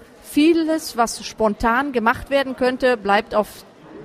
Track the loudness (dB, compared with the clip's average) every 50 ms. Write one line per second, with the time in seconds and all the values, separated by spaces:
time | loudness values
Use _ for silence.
0 | -2 -10 -20 -20 -18 -4 0 4 4 4 4 4 2 0 -2 -2 -4 -4 -2 -2
1 | -2 -2 -2 -6 -12 -12 -4 0 0 0 0 0 0 0 2 0 0 -2 -2 -2
2 | 0 0 0 -2 -2 -2 0 0 0 -2 -2 -2 -2 -2 0 0 2 0 0 0
3 | 2 2 2 2 0 0 0 -2 -2 -2 -4 -18 -20 -20 -20 -20 -20 -20 -18 -18
4 | -12